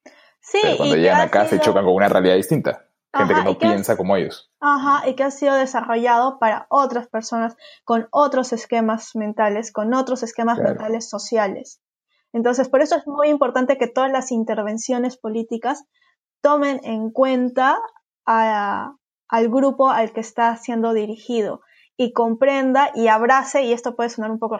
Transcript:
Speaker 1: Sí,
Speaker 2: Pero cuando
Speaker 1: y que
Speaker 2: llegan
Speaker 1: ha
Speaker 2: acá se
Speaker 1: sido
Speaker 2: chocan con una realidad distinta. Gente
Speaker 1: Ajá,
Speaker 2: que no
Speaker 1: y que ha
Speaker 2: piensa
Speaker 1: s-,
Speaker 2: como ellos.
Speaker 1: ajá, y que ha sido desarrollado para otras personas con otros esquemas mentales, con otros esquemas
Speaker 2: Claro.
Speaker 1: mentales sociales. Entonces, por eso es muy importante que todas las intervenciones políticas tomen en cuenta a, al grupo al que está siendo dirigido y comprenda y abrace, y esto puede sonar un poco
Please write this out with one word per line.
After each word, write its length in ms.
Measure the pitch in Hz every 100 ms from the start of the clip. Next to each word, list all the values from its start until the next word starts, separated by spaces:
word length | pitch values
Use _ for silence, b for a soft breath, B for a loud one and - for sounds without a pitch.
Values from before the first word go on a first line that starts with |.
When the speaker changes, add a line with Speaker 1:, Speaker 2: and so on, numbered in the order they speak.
| - B B B
Speaker 1:
Sí, 180 | - 403
Speaker 2:
Pero 160 | 427 -
cuando 180 | - 78
Speaker 1:
y 20 |
que 60 |
Speaker 2:
llegan 160 | 87 -
Speaker 1:
ha 20 |
Speaker 2:
acá 200 | - 101
se 80 | 104
Speaker 1:
sido 120 | 98
Speaker 2:
chocan 220 | 107 98 92
con 80 | 92
una 140 | 101
realidad 260 | 98 92 92
distinta. 520 | 95 147 101 - _ _ _ -
Gente 180 | -
Speaker 1:
Ajá, 100 | -
Speaker 2:
que 20 | 95
no 60 |
Speaker 1:
y 60 | -
que 80 | -
ha 20 |
Speaker 2:
piensa 240 | 101 98
Speaker 1:
s-, 40 | 104
Speaker 2:
como 200 | 92 98
ellos. 340 | 73 - _ -
Speaker 1:
ajá, 480 | 294 285 285 285 262
y 80 | 262
que 80 |
ha 80 | 269
sido 220 | 277 285 269
desarrollado 840 | 262 254 240 233 240 233 262 262
para 260 | 226 208 -
otras 380 | 277 277 233 240
personas 480 | 220 226 233 226 - B B -
con 220 | 233 226
otros 420 | 285 285 262 254
esquemas 580 | 226 - 233 220 226 - 226
mentales, 560 | 208 214 214 208 226
con 220 | - 214
otros 300 | 262 262 247
esquemas 320 | 226 - 233 240
Speaker 2:
Claro. 140 | -
Speaker 1:
mentales 380 | - 220 226 226
sociales. 720 | 202 - 226 196 - - - _ _ _ _ _
Entonces, 340 | 233 240 247 262
por 120 | 262
eso 140 | 302 330
es 100 | 294
muy 240 | 285 302
importante 480 | 294 254 247 254 269
que 100 | 233
todas 240 | 247 269
las 200 | 262 262
intervenciones 840 | 233 226 220 208 220 - 247 247 254
políticas 680 | 220 220 226 226 240 294 - _ _ _ _ _
tomen 400 | 285 294 285 262
en 280 | 247 220 220
cuenta 640 | 226 262 254 247 254 262 370 453 _ _ _ -
a, 680 | 226 226 208 202 196 233 277 _ _ -
al 200 | 233 233
grupo 400 | 254 277 269 262
al 220 | 226 220
que 60 | 220
está 360 | 226 - 233 226
siendo 360 | - 233 226
dirigido 680 | 220 214 226 - 240 202 - b b b -
y 160 | 240
comprenda 800 | 233 233 226 269 269 262 262 285 -
y 120 | 226
abrace, 520 | 220 240 269 262 285
y 100 | 247
esto 240 | 233 254 233
puede 140 | 233
sonar 220 | 233 214
un 80 | 220
poco 200 | 226 214